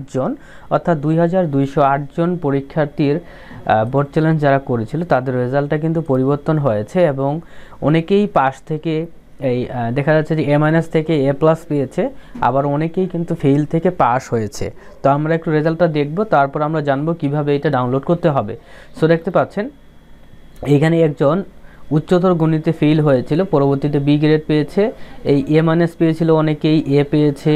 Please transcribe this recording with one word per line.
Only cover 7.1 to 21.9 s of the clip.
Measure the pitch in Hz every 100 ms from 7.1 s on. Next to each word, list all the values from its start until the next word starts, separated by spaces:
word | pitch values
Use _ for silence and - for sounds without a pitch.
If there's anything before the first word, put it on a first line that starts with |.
এবং | 135 139 156 - - - - 160
অনেকেই | 160 165 196 208 180
পাস | 135 131 -
থেকে | 156 165 156 165 - - - 135
এই, | 123 117
আহ, | 127 117 127
দেখা | 143 156
যাচ্ছে | 156 156
যে | 143
এ | 147
মাইনাস | 151 160 160 160
থেকে | 156 156 135
এ | 139
প্লাস | 156 160 -
পেয়েছে, | 147 131 - 247 - - - 120
আবার | 131 143 143
অনেকেই | 165 190 185
কিন্তু | 170 170 170
fail | 143 143 147
থেকে | 165 180 175
pass | 127 127 -
হয়েছে। | 120 104 - 92 - - -
তো | 139 147
আমরা | 156 165
একটু | 170 151
রেজাল্টটা | 156 165 175 151
দেখব, | 143 165 214 151
তারপর | 139 151 151
আমরা | 160 147
জানবো | 135 156 170
কিভাবে | 139 151 143 143
এটা | 156 127
download | 123 131 135
করতে | 170 170 135
হবে। | 107 107 - - - -
So | 160
দেখতে | 165 202 170
পাচ্ছেন | 131 - 247 - - - - - - - - - -
এইখানে | 143 160 165 160
একজন | 139 143 175 185 - - - -